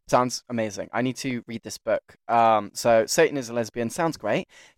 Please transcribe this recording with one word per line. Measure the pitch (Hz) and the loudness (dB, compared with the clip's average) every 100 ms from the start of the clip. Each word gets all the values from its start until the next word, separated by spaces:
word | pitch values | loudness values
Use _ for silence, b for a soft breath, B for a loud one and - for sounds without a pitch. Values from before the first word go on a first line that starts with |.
| - | 0
sounds | 127 123 - - | 2 2 -4 -8
amazing. | 120 110 98 90 | -4 -4 -6 -8
I | 110 | -4
need | 127 120 | -4 -4
to | 139 123 - | -6 -6 -8
read | 113 | -12
this | 110 - | -12 -10
book. | - 104 _ _ - | -4 -4 _ _ 0
Um, | 117 113 110 101 | 4 6 4 0
so | - 123 113 110 | -2 4 4 4
Satan | - 160 143 | 4 2 2
is | 117 | -6
a | |
Lesbian | 120 110 120 117 | -6 -6 -4 -6
sounds | - 165 143 | -2 -4 -2
great. | 104 135 - b b | -2 -2 -4 b b